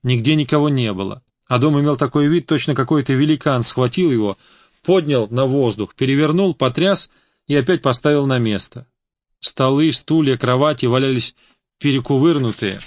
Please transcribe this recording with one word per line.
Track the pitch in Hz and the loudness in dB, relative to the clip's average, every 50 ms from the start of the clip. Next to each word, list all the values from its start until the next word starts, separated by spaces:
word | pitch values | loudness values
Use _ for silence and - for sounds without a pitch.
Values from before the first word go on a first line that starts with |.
Нигде | - 127 127 120 113 139 156 | 0 0 -2 0 2 0 0
никого | 151 147 - 156 147 147 151 | 0 0 0 0 0 2 2
не | 143 131 120 110 | 0 0 -2 -2
было, | 98 92 98 95 101 - _ _ _ _ _ _ | -4 -6 -6 -8 -8 -12 _ _ _ _ _ _
а | 127 123 | 0 2
дом | 131 156 147 143 | 2 2 2 2
имел | 143 151 143 | 2 0 0
такой | 127 151 127 - 147 143 143 | 0 -2 -2 0 0 2 2
вид, | 160 175 - | 2 0 0
точно | - 160 143 - - 139 | 0 -2 -2 0 -2 -2
какой-то | 135 135 123 160 147 131 - | -2 0 0 0 -2 0 0
великан | 135 127 147 151 156 143 - 151 135 123 | 0 0 2 0 0 0 0 -2 0 0
схватил | 113 - - 131 127 123 - 190 185 160 | -2 -2 -2 -2 -2 0 0 0 0 0
его, | 131 110 107 101 95 _ _ _ _ _ _ _ _ _ _ | 2 0 0 -2 -4 _ _ _ _ _ _ _ _ _ _
поднял | - 185 190 160 151 143 123 110 104 | 2 2 2 2 0 0 -2 -2 -2
на | 117 123 135 | -2 -2 0
воздух, | 131 131 143 131 117 104 104 101 - - | 0 0 0 0 0 -2 -4 -8 -10 -4
перевернул, | - 135 135 135 139 151 147 156 180 196 185 160 | -4 -2 0 2 0 2 2 2 0 0 0 0
потряс | _ 135 127 120 - 170 196 196 - - - _ _ _ _ _ _ _ | _ -2 -2 0 0 0 0 0 -2 -4 -10 _ _ _ _ _ _ _
и | - 143 | 0 0
опять | 143 127 180 185 160 | 0 2 2 0 0
поставил | - 135 120 - - 151 147 147 139 | 2 -2 -2 0 0 0 2 2 0
на | 139 131 123 | 0 0 0
место. | 117 110 104 95 - - - 120 - _ _ _ _ _ _ _ _ _ _ _ | 0 -2 -2 -4 -6 -10 -16 -20 -20 _ _ _ _ _ _ _ _ _ _ _
Столы, | - - - - 135 131 135 143 160 160 | -10 -10 -2 0 0 2 2 2 2 0
стулья, | 139 - - - 151 165 156 135 127 117 | -2 -4 -4 0 0 2 2 2 0 0
кровати | - 123 123 127 143 151 147 123 - | 0 0 2 2 2 0 0 0 -2
валялись | 120 120 127 135 135 131 120 - - _ _ _ _ _ _ _ _ _ _ | 0 0 2 0 0 0 -2 -4 -6 _ _ _ _ _ _ _ _ _ _
перекувырнутые | - 143 135 135 127 - 143 131 143 170 160 147 131 113 104 - 113 98 95 98 - | -2 -2 -2 -2 -2 0 0 2 4 2 2 2 0 -2 -4 -4 -4 -6 -6 -6 -14